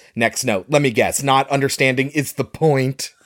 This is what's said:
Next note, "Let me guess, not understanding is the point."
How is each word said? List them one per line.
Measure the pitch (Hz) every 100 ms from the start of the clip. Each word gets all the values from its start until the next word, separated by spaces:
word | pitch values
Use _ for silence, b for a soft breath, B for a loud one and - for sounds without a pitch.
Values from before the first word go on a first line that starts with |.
| B -
Next | 113 -
note, | 127 98 -
"Let | 147
me | 143
guess, | 113 98 -
not | 139 135 139
understanding | 139 135 - 135 127 135
is | 151 135
the | - 117
point." | - 160 139 131 135 - -